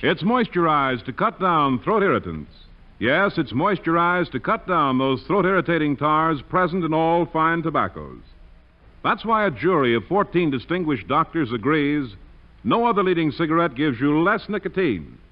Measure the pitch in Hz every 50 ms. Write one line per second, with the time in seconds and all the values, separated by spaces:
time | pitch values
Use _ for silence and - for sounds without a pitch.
0 | - 131 170 165 - 180 233 254 240 - - 175 175 165 151 147 139 135 131 123
1 | - - 127 - 175 220 226 - 175 185 175 160 147 139 135 123 104 - 202 220
2 | 196 196 147 110 90 95 85 78 73 - - - - - - - - - - -
3 | - 110 135 165 196 202 - - 160 123 - 123 156 196 208 180 - - 165 170
4 | 170 175 175 180 175 - - 127 - - 208 220 220 - 185 170 151 139 131 127
5 | 131 135 135 120 101 - 156 202 185 180 196 190 165 - 170 165 151 151 143 127
6 | 143 151 156 156 160 160 160 143 117 - - 180 185 175 151 190 175 160 160 156
7 | 165 165 165 170 175 165 - 160 160 160 165 170 165 160 156 143 117 95 - -
8 | 76 69 64 60 57 - - - - - - - - - _ _ _ - - -
9 | - - 233 208 - 202 226 220 214 196 156 113 101 165 190 165 139 123 117 117
10 | 95 - 165 196 202 - - 170 180 160 135 131 110 - 165 180 185 156 147 123
11 | 92 85 214 147 160 156 - 165 160 117 113 120 101 127 151 156 147 143 147 147
12 | 143 123 104 - - - - - - - - - - 98 139 214 233 240 233 190
13 | 202 185 185 165 165 156 131 - 165 160 156 165 170 170 131 117 143 156 139 110
14 | 123 143 147 151 165 175 202 220 - - 202 208 - 185 160 185 190 165 117 90
15 | 78 67 58 - - -